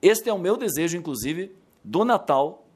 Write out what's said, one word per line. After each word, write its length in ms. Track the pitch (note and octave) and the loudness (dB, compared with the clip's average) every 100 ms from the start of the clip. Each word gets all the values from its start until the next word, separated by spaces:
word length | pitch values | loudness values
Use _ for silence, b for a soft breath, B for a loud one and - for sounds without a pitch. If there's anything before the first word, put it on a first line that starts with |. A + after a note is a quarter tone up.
Este 260 | F3+ A3 A#3 | 6 4 0
é 40 | |
o 60 | G#3 | -2
meu 180 | F3+ G#3+ | 0 0
desejo, 400 | A#3 C#3+ E3+ E3+ | -2 -2 -2 -4
inclusive, 580 | D#3+ B2+ A#2+ E3 F#3+ - _ _ | -6 -6 -6 -6 -8 -14 _ _
do 200 | - A2+ | -6 0
Natal 580 | A#3 A3 - C#3 D3 - _ | 2 2 2 2 2 -4 _